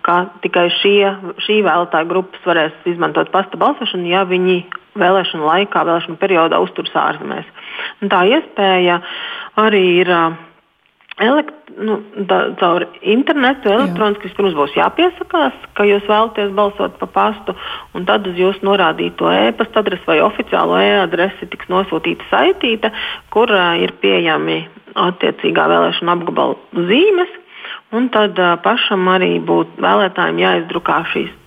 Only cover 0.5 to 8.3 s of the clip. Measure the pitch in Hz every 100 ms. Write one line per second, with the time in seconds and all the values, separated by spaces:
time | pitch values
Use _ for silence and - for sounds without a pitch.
0.5 | 180 175 - 202 202 196 196 185 - -
1.5 | 214 190 165 175 160 165 185 185 - 185
2.5 | 170 156 - 175 170 156 156 165 190 190
3.5 | 170 214 294 220 185 175 180 185 185 185
4.5 | 180 175 - _ 208 180 190 175 170 151
5.5 | 175 202 175 170 170 165 160 196 165 165
6.5 | 165 185 - 170 160 151 151 143 - 165
7.5 | - - - - - 202 196 185